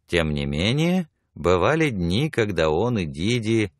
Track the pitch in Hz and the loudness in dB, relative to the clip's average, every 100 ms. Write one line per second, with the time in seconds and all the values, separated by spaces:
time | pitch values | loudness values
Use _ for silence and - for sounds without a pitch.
0 | - 85 80 73 71 73 98 143 165 185 | -2 0 0 -2 -2 -2 0 0 0 0
1 | 165 _ _ - 80 90 101 160 156 104 | -4 _ _ -4 0 2 2 2 0 0
2 | 85 98 156 123 107 85 80 78 117 113 | 0 0 0 -2 -2 0 2 2 0 -2
3 | 80 69 98 123 107 113 104 | -4 -4 -2 -2 0 0 0